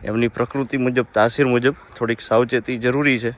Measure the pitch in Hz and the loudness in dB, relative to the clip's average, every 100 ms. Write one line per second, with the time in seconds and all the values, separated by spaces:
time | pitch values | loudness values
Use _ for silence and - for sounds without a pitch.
0 | - 110 120 - 123 139 127 135 127 123 | -4 -2 -2 -2 -4 -4 -4 -2 0 0
1 | 117 107 113 127 135 120 127 - - - | 0 2 2 2 2 4 2 -2 -14 -6
2 | 117 113 - 113 123 127 110 123 123 131 | -4 -4 2 2 2 0 -2 -4 -2 0
3 | 143 127 117 | 0 0 -2